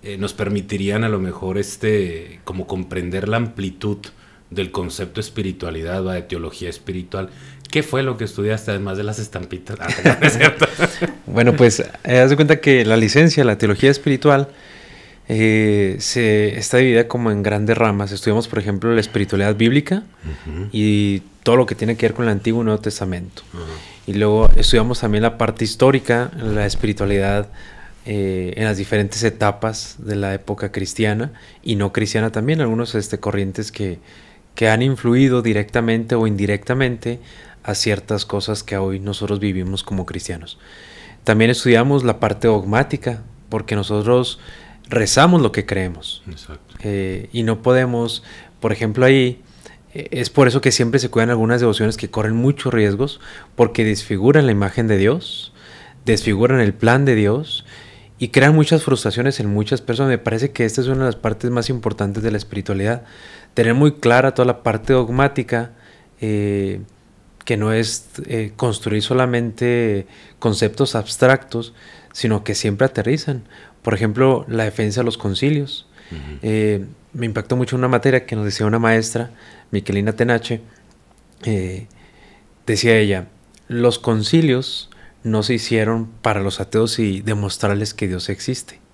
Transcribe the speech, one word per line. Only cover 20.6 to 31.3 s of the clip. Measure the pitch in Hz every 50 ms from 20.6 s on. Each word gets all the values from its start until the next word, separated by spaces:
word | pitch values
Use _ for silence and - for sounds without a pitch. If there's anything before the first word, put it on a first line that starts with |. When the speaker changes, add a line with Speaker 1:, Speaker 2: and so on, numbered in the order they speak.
| 98 104
Speaker 2:
y | 101 107 107 107 104 104 104 101 98 95 - - - _ -
todo | - 117
lo | 131 123
que | - 120
tiene | - 113 110 117
que | 113 123
ver | 110 107
con | - 120
el | 113
Antiguo | 104 98 104 113 113 120
y | 113
Nuevo | 110 107 107
Testamento. | - 104 - - 101 92 92 87 90 92 - - - - -
Speaker 1:
Ujú. | 87 82 80 80 80 - - - - -
Speaker 2:
Y | - 98
luego | 104 104 107 107 107 113 - -
estudiamos | - - - - 113 107 120 123 -
también | - 110 104 104 110
la | 117 113
parte | - 117 107 - - 117
histórica, | 107 - - 131 135 135 131 131 - 120 120 123 - -
la | 156 120 110 104 104 104
espiritualidad, | 101 - - - 104 101 - 104 98 101 98 98 98 101 104 104 104 - - - - - - - - - - -
eh, | - 104 101 98 95 95 92 92 90 -
en | 107 110
las | 110 104
diferentes | 95 98 - 110 104 101 101 - 104 117
etapas | 110 107 - 110 101 101 - - 110 110 - - - -
de | - - 104 104
la | 101 101 98 95
época | 98 - - 104 - - 98
cristiana | - 101 95 - - - 110 104 104 107 120 147